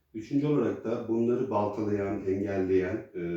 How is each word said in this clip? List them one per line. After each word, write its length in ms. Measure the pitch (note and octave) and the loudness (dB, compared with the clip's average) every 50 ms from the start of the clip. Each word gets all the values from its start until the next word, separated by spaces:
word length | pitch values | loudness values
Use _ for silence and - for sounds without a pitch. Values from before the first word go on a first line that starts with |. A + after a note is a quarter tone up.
| _ _ _ | _ _ _
Üçüncü 320 | A2 G#2+ - C#3+ C#3 C#3 | -12 -8 -2 -2 0 2
olarak 380 | D3+ D3 C3+ A#2 G2+ F#2+ - - | 2 2 2 2 0 -2 -2 -4
da 240 | A2+ A#2 - - G#2+ | -4 -4 -4 -2 0
bunları 420 | A2 A2+ A#2 A#2+ B2 - - G#2 | 0 2 2 2 2 2 0 0
baltalayan, 760 | A2 G#2 G#2 G#2 - A2+ G#2+ G#2 G#2 G2+ G2 G2 G#2+ G2+ F2+ | 0 0 0 0 0 -2 -2 0 0 0 0 -2 -2 -2 -2
engelleyen, 840 | F#2+ F#2+ G2 G2+ G2 G2 F#2+ F#2 F#2 F#2+ F#2 F#2 F#2+ G#2 A2+ - - - | -2 0 0 0 -2 0 0 2 4 4 4 4 2 -2 -6 -6 -8 -10
e, 80 | F#2 F2 E2+ F2 | -8 -6 -4 -4